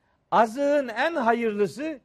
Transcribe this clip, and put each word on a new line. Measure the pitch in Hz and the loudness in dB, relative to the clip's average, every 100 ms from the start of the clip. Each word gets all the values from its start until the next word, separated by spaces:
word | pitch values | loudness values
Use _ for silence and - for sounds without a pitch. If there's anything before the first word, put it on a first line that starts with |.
| _ _ _ | _ _ _
Azığın | 180 226 233 285 294 254 | 2 2 0 0 0 0
en | 220 311 330 | -2 -2 0
hayırlısı, | 226 240 226 208 196 160 311 269 | 0 2 0 0 -2 -4 -8 -10